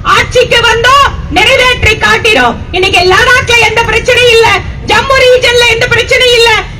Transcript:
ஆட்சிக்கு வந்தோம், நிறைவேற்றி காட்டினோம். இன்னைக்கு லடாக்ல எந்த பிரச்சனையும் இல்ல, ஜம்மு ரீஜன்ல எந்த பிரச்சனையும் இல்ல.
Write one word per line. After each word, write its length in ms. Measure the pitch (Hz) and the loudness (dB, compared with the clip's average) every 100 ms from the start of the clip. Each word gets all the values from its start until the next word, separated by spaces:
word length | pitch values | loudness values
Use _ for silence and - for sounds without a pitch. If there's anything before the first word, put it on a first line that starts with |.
ஆட்சிக்கு 560 | - 415 494 494 480 480 466 | 0 -2 0 0 0 0 0
வந்தோம், 380 | 466 466 554 554 - - | 0 2 2 2 -4 -6
நிறைவேற்றி 640 | 311 440 539 508 494 440 440 427 | -2 0 0 0 0 -2 -2 -2
காட்டினோம். 520 | 440 440 427 247 233 - | -2 0 0 0 -2 -6
இன்னைக்கு 300 | 359 381 370 359 | -4 -2 0 2
லடாக்ல 460 | 381 494 508 523 480 440 | 2 2 0 2 0 0
எந்த 120 | 440 | 0
பிரச்சனையும் 520 | 453 440 466 494 494 453 | -2 -2 0 0 2 4
இல்ல, 100 | 440 392 - - - | 2 0 -4 -10 -2
ஜம்மு 300 | 440 508 539 508 | -2 0 2 4
ரீஜன்ல 420 | 494 480 480 480 | 2 2 0 0
எந்த 180 | 453 494 | 0 -2
பிரச்சனையும் 440 | - 466 480 494 480 | -2 0 0 2 2
இல்ல. 100 | 466 427 415 | 2 0 -4